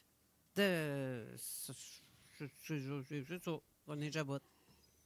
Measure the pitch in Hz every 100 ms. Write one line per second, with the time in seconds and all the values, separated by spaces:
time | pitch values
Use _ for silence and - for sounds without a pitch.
0 | - _ _ _ _ - 202 175 151 139
1 | 135 123 110 123 - - - 131 - -
2 | - - - - 143 - - 156 131 143
3 | 131 147 135 180 175 156 - _ - 147
4 | 147 156 143 139 - - - - - -